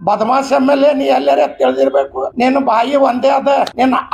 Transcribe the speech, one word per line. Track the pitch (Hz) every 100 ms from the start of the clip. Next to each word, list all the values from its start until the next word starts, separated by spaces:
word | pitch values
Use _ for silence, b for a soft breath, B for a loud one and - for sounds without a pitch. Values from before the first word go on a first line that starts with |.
| 175
ಬದಮಾಶ್ | 208 220 269 269 269
ಎಮ್ | 262
ಎಲ್ | 277 285
ಎ, | 277
ನೀ | 277 -
ಎಲ್ಲಾರ | - 139 - -
ತಿಳಿದಿರ್ಬೇಕು. | 131 131 135 - - - - -
ನಿನ್ನ | 247 277 269
ಬಾಯಿ | 214 247 285 269
ಒಂದೇ | 247 262 277
ಅದ, | 220 277 214 -
ನಿನ್ನ | 262 247 -